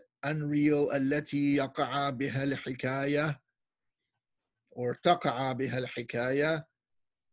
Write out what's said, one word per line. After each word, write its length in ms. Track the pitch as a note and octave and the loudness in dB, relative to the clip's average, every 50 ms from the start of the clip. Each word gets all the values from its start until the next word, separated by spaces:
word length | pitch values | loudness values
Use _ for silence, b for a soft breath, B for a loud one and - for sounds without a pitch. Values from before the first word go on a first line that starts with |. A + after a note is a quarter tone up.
| - _ _ _ - | -12 _ _ _ -4
unreal, 680 | C#3+ D#3 D#3 D3 D3 D3 D3 D3 D3+ D3 C#3+ D3 - | -2 -2 -2 -2 0 2 4 4 4 4 4 2 2
التي 680 | C#3+ C#3 C3+ C3+ D3 D3+ D3 - C#3 C#3+ C#3+ C#3+ C#3+ | 2 0 2 2 0 0 -2 -2 -2 0 2 2 2
يقع 540 | C#3 C3+ C3 - D#3 C#3+ A#2+ C3 C#3+ C#3 C#3 | 2 0 0 -2 -2 -2 0 0 0 -2 -2
بها 340 | C3 A#2 C#3 C3+ - C3+ C#3 | -2 -2 -4 -2 -2 -2 0
الحكاية, 960 | C#3+ - - - C3+ B2+ - - B2+ C3+ C#3 C#3 C#3+ D3 C#3+ D3+ D#3 C#3+ - _ _ _ _ _ _ _ _ _ _ _ _ _ _ _ _ _ _ _ _ _ _ _ _ _ _ | 0 -2 -2 -4 -8 -6 -4 -4 -2 -2 -2 0 0 2 2 2 0 -2 -4 _ _ _ _ _ _ _ _ _ _ _ _ _ _ _ _ _ _ _ _ _ _ _ _ _ _
or 240 | - A#2+ B2 B2 C3 - | -8 -6 -4 -4 -4 0
تقع 500 | - F3 F3 F3 - C#3+ A#2 B2 C3+ C3 C3 | 2 2 2 4 2 0 0 0 -2 -2 -2
بها 240 | A#2+ C#3 A#2+ A#2 C3 | -2 -2 -2 -2 -4
الحكاية, 880 | B2+ - - B2 A#2 - - A#2+ A#2+ B2+ C3+ C#3+ D3 D#3 D#3+ D#3 D3+ - _ _ _ _ _ _ _ _ _ _ _ _ | -4 -6 -6 -8 -8 -6 -4 -2 -2 0 0 2 2 2 0 -2 -4 -10 _ _ _ _ _ _ _ _ _ _ _ _